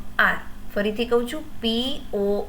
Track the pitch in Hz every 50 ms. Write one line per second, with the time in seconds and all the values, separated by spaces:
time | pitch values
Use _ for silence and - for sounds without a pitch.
0 | - - - - 208 185 - - - - - - - - - 208 202 214 208 240
1 | 233 240 240 240 240 240 311 - - - - - 233 226 226 233 254 269 - 269
2 | - - 220 202 202 202 202 202 202